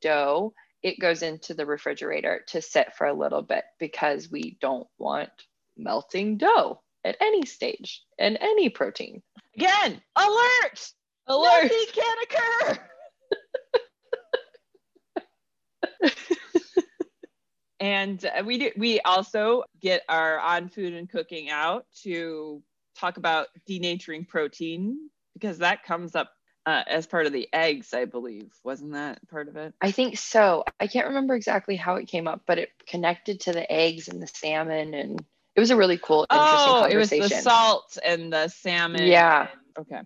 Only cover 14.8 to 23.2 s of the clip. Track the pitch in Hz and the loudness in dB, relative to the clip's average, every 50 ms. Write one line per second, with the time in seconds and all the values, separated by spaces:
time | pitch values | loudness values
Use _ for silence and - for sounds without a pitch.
14.8 | _ _ _ _ _ _ _ - - _ _ _ _ _ _ _ _ _ _ _ | _ _ _ _ _ _ _ -12 -12 _ _ _ _ _ _ _ _ _ _ _
15.8 | - - - - 370 277 - - - - 339 - - - - 330 - - - 359 | -10 -10 -4 0 0 0 0 -2 -4 -4 -4 -4 -4 -2 -2 -2 -2 0 0 -2
16.8 | - - _ - - - _ _ - - _ _ _ _ _ _ _ _ _ - | -2 -2 _ -10 -10 -10 _ _ -20 -20 _ _ _ _ _ _ _ _ _ -6
17.8 | 196 202 202 196 196 202 196 180 196 170 - 180 202 220 247 233 - 220 - 202 | -4 -2 -2 -2 -2 -4 -6 -6 -6 -4 -4 -4 -4 -4 -4 -2 -2 -4 -2 -2
18.8 | 226 240 220 - - 180 185 190 208 - - 214 214 226 240 247 - - _ _ | 0 0 2 2 2 2 2 2 2 0 -2 0 2 2 2 2 0 -6 _ _
19.8 | - 185 180 - - - 160 165 160 160 160 139 - 165 175 175 175 180 - 214 | -2 0 0 0 0 0 0 0 2 0 0 0 0 0 0 0 -2 -6 -8 -8
20.8 | 190 175 175 170 175 180 - 175 160 - 175 160 147 147 151 147 156 165 190 247 | -8 -8 -8 -10 -12 -8 -8 -8 -8 -8 -10 -12 -8 -6 -4 -2 -2 -2 -2 -4
21.8 | 254 _ _ - - 196 170 170 170 165 160 156 156 156 151 147 - _ _ _ | -6 _ _ -16 -10 -8 -6 -6 -6 -6 -8 -10 -10 -12 -14 -16 -18 _ _ _
22.8 | _ _ _ - 185 180 180 185 | _ _ _ -8 -6 -6 -6 -4